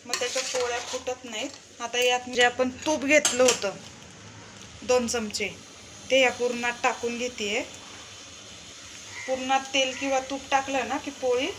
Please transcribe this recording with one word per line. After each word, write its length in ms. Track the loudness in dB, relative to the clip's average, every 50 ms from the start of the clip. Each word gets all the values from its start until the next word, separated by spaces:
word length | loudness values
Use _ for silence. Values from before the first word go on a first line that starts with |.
| -4
मग 140 | -4 -2 -2
त्याच्या 240 | -2 -2 -2 -2
पोळ्या 360 | -4 -2 -2 0 0 0 -2 -4
फुटत 460 | -4 -6 -8 -6 -4 -6 -6 -6 -8
नाहीत. 260 | -10 -6 -6 -6 -6 -8 -14 -20 -20 -12 -10
आता 180 | -8 -2 0 2
यात 220 | 4 4 4 2 0 -2 4
जे 80 | 6
आपण 260 | 6 6 6 2 0 0
तूप 360 | 0 -2 0 0 0 2 4
घेतलं 380 | 6 6 6 6 6 4 6
होतं 280 | 6 6 6 4 -2 -4 -4 -6 -14 -16 -18 -18 -18 -18 -18 -18 -18 -18 -18 -18 -18 -18 -18 -18 -18 -18 -16 -10
दोन 240 | 0 2 4 4 4
चमचे, 420 | 2 0 -2 -2 -4 -4 -4 -4 -4 -6 -10 -16 -18 -20 -20 -18 -18 -18 -18 -2 4
ते 100 | 6 6
या 120 | 6 6
पुरणात 400 | 4 2 0 0 0 0 -2 -2 -2 2
टाकून 360 | 0 0 0 2 -2 -4 -2 -2
घेतेय. 440 | -4 -4 -4 -4 -2 0 0 -2 -2 -4 -10 -16 -16 -16 -16 -16 -16 -16 -16 -18 -16 -18 -18 -18 -18 -18 -18 -18 -18 -18 -18 -16 -16 -16 -16 -16 -14 -14 -12 -10 -4
पुरणात 340 | -4 -4 -2 0 2 2 2
तेल 360 | 2 2 2 2 2 2 0
किंवा 240 | -2 0 2 2 2
तूप 200 | 2 0 -6 -8 -2 2
टाकलं 380 | 2 2 2 2 -2 -2 0 0
ना 80 | -2
की 140 | -4 -4 -8
पोळी 360 | -8 -2 0 2 2 2 2 -2 -4